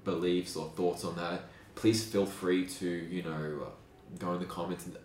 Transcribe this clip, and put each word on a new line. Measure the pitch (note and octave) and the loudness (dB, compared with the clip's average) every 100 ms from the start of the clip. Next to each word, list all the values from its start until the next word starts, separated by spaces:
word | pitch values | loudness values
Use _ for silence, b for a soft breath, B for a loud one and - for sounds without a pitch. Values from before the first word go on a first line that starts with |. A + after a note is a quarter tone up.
beliefs | G2 E2+ F2+ F2+ F2 D#2+ | -2 2 4 4 2 -4
or | D#2 - | -4 0
thoughts | F2 E2+ F2+ | 2 2 -2
on | E2+ | -2
that, | E2+ F2+ - B B | -2 -4 -6 B B
please | - A2 A2+ - | 2 4 6 4
feel | G2+ G2 | 2 2
free | - F2+ F#2 F2+ | 0 4 4 2
to, | - F2+ | -2 -2
you | F2 E2 F2+ | -2 -4 -4
know, | E2 D#2+ D2+ D2 D2 | -4 -4 -4 -4 -8
uh, | - - - - - | -12 -20 -20 -14 -6
go | F2+ | -2
in | F2+ | -2
the | F2+ | -2
comments | E2+ F2 F2 F2+ | -4 -4 -4 -6
and | - | -12